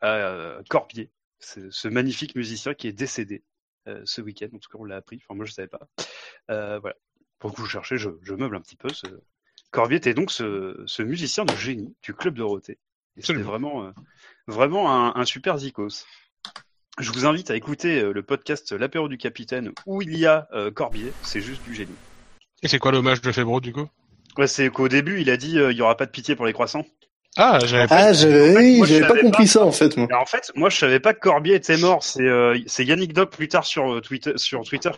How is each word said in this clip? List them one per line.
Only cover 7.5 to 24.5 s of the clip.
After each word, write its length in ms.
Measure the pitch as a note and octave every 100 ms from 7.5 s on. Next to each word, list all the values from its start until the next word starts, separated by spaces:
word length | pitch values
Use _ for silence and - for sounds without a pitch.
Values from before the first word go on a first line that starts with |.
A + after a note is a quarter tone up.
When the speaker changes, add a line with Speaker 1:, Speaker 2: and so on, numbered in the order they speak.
Speaker 1:
que 60 | G#2
vous 60 | G#2+
cherchez, 280 | G#2+ - B2
je, 120 | G#2+ E2
je 120 | F2
meuble 220 | G2 C3 G2+
un 40 |
petit 160 | - _
peu. 120 | B2
Ce... 160 | D3+ F#2 F#2+ _ _ _ _ _
Corbier 260 | - A#2 B2
était 160 | -
donc 160 | A#2 F#3+
ce, 520 | - A2+ G2 F#2+ - G2+
ce 160 | -
musicien 420 | A2+ E3+ D3+ -
de 100 | G3
génie 400 | G#2+ A2 B2 G#2 -
du 100 | -
Club 200 | G#2 F3+
Dorothée. 440 | C3 A2 G2 - - _ _ _ _
Et 40 |
c'était 100 | - D#3
Speaker 2:
Absolument. 100 | G2
Speaker 1:
vraiment, 340 | G#2+ C#3+ C#3
euh, 60 | G2 F#2+ - _ _ _ -
vraiment 440 | G#2+ C3+ F#3 F#3
un, 220 | C3 A#2+ -
un 40 |
super 340 | B2 C3 F#3+ D#3
zikos. 460 | C3+ - G#2 - - _ _ _ - - _ _ _ -
Je 140 | A#2+
vous 140 | A#2 C#3
invite 240 | D#3 F#3
à 60 | A#2
écouter, 440 | A2+ C#3+ F3 D#3
euh, 120 | G#2
le 100 | G2+
podcast 500 | G2 C3+ - D3+ -
L'apéro 360 | G2+ C3 E3 D3+
du 100 | B2+
capitaine 540 | A#2+ - A#2 B2+ A2+ - -
où 160 | G3
il 140 | F#3 E3
y 100 | D#3+
a, 220 | D#3 D3+
euh, 180 | A2+ G#2
Corbier. 420 | G#2 C3+ G#2+ A2+ -
C'est 180 | - A2
juste 220 | G#2 C3+
du 100 | -
génie. 200 | A2+ F#2 E2+ - - _ _ _ _
Speaker 2:
Et 60 | D3+
c'est 100 | C#3
quoi 100 | C3+
l'hommage 300 | C3 B2+ B2+
de 100 | B2+
Febvre, 300 | A#2+ A#2 B2
du 120 | B2+
coup ? 140 | A#2+ D3+ _ _ _ _ -
Speaker 1:
Ouais, 120 |
c'est 200 | C#3